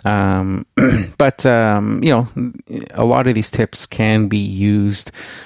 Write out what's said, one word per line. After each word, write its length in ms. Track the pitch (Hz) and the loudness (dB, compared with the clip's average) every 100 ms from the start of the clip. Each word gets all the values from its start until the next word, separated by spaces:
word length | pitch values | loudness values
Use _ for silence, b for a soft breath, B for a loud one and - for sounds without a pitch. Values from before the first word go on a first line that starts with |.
Um, 640 | 98 104 98 95 95 95 - - | -2 0 2 0 -2 -4 -4 0
<clears throat> 400 | 131 110 92 - | 2 2 -2 0
but, 300 | 139 - 131 | 0 2 2
um, 560 | 117 110 104 107 104 | 4 4 2 0 0
you 80 | 156 | 2
know, 180 | 120 117 - 123 - - 76 - | 2 0 -6 -8 -8 -14 -12 -8
a 100 | - | -2
lot 240 | 117 123 127 | 2 2 2
of 60 | |
these 160 | 110 110 | 0 -2
tips 360 | - 110 - - | -2 -2 -4 -10
can 420 | - 110 110 104 | -2 2 2 2
be 80 | 104 | 0
used, 760 | 101 95 101 104 101 98 - B B B | -2 0 2 2 0 -2 -8 B B B